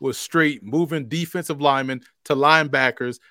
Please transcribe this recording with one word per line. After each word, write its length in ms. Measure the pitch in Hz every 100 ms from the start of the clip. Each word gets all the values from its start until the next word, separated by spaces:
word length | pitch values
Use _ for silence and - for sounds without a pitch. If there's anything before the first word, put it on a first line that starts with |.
was 160 | 135 120
straight 460 | - 170 151 139
moving 440 | - 156 165 160 120
defensive 540 | 160 170 180 - 143
linemen 400 | 143 135 131 127 _ _ -
to 100 | 135
linebackers, 840 | 147 160 151 135 131 - 123 120 _